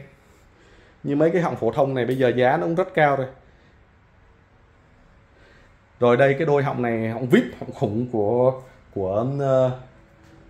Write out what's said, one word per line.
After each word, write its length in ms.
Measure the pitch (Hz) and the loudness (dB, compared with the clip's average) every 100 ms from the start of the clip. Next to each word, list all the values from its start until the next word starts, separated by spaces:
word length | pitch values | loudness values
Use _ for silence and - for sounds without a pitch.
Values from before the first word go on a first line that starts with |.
| - _ _ _ _ _ _ - _ _ | -10 _ _ _ _ _ _ -20 _ _
Như 140 | 143 143 | -4 0
mấy 140 | 165 | 2
cái 120 | 175 | 2
họng 140 | 165 123 | -2 -2
phổ 160 | 113 | -2
thông 220 | 113 135 | 0 0
này 100 | 131 | 0
bây 140 | 117 131 | -2 0
giờ 100 | 127 | 2
giá 280 | 120 123 156 | 2 2 2
nó 100 | 170 | 0
cũng 80 | |
rất 200 | 170 185 | -2 -2
cao 220 | - 147 139 | 2 2 2
rồi. 100 | 127 - - _ _ _ _ _ _ _ _ _ _ _ _ _ _ _ _ _ _ _ - - _ _ _ - | -4 -10 -20 _ _ _ _ _ _ _ _ _ _ _ _ _ _ _ _ _ _ _ -20 -20 _ _ _ 0
Rồi 160 | 123 120 | 4 4
đây, 180 | 139 139 | 4 2
cái 80 | 156 | 0
đôi 160 | 143 | 0
họng 200 | 139 123 | 0 -2
này, 280 | 120 113 110 | -2 -2 -4
họng 180 | 113 127 | -4 2
vip, 160 | 190 254 - | 2 2 -6
họng 120 | - | -14
khủng 340 | - 120 104 123 | -6 -4 -2 -4
của, 500 | 117 101 120 127 131 - - - | -2 0 2 2 0 -8 -20 -12
của, 320 | - 92 101 127 139 | -6 -4 -2 -4 -2
ờ, 380 | 139 131 127 127 - - - _ - - - | 0 2 0 -2 -12 -20 -20 _ -20 -20 -14